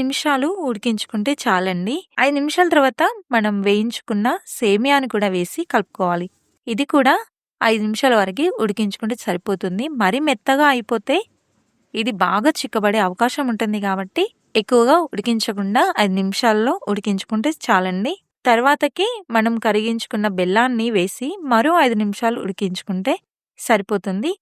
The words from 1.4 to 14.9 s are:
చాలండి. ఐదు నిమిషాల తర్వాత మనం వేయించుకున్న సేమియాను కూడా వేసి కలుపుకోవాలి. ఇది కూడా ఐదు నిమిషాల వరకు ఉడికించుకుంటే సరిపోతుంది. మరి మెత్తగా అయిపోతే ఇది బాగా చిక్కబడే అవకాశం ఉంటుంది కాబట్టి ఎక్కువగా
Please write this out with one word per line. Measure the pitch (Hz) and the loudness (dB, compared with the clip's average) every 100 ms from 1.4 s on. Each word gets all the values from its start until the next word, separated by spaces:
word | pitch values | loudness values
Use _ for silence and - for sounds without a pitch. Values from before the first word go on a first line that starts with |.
చాలండి. | 247 185 190 180 190 311 - - 269 | 0 0 0 -2 -4 -6 -6 2 2
ఐదు | 285 | 2
నిమిషాల | 294 349 359 | 0 2 4
తర్వాత | 311 269 233 349 466 - 233 | 4 4 2 0 0 -2 0
మనం | 214 202 196 | 0 0 2
వేయించుకున్న | 208 226 - - 208 226 339 - - | 2 0 -6 -4 -2 0 -2 -6 -2
సేమియాను | 220 208 262 277 262 | 0 2 2 2 2
కూడా | 214 202 185 | 0 0 -2
వేసి | 175 - 339 | -4 -6 -2
కలుపుకోవాలి. | 233 190 - 180 175 180 _ _ _ - | -2 -2 -4 -2 -2 -6 _ _ _ -6
ఇది | 220 285 285 | -4 2 4
కూడా | 262 359 453 _ _ - | 4 2 -2 _ _ -2
ఐదు | 233 220 | 2 2
నిమిషాల | 214 214 269 226 | 0 0 2 4
వరకు | 190 190 339 427 | 2 0 -2 0
ఉడికించుకుంటే | 214 202 208 - 220 233 | -2 -2 -4 -4 -6 -6
సరిపోతుంది. | - 175 - 190 190 190 294 277 | -4 -4 -4 -4 -4 -4 -6 0
మరి | 190 247 302 | 0 2 0
మెత్తగా | 247 - 269 294 | 0 0 2 4
అయిపోతే | 247 214 226 - 320 453 _ _ _ _ _ _ 214 | 2 -2 -4 0 -2 -2 _ _ _ _ _ _ -4
ఇది | 226 196 | -4 0
బాగా | 180 196 269 - | 0 2 0 0
చిక్కబడే | 240 220 202 214 185 | -4 0 0 2 0
అవకాశం | 185 240 - 262 | 0 -2 0 -4
ఉంటుంది | 214 220 214 196 | -2 -2 -2 -2
కాబట్టి | 190 190 - 403 _ _ - | -4 -4 -4 -4 _ _ -2
ఎక్కువగా | 214 240 233 | 2 4 6